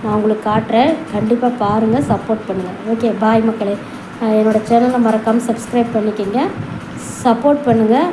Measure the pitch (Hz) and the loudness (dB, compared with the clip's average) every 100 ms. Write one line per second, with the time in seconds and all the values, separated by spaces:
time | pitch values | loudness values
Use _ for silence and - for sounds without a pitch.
0 | 220 214 214 214 214 214 220 226 277 320 | 0 0 0 0 0 0 2 2 2 0
1 | - 208 214 233 247 240 202 214 220 233 | -4 -4 0 2 0 0 0 2 2 0
2 | 285 208 - 214 - 190 180 185 214 226 | 0 -2 -2 -4 -4 -6 -6 -8 -4 -2
3 | 233 190 214 226 220 214 202 208 - - | 0 0 2 2 2 -2 -4 -4 -8 -16
4 | - - 226 214 214 208 - 233 247 254 | -16 -6 0 2 2 0 2 4 4 2
5 | 226 220 226 233 - 220 - 240 233 220 | 2 2 2 0 0 -4 -2 -2 0 0
6 | 214 208 196 220 359 - - - - - | -2 -2 -4 -2 -2 -4 -10 -10 -12 -12
7 | - - 254 226 285 285 254 226 214 247 | -12 -2 0 2 4 2 2 2 4 4
8 | 349 | 2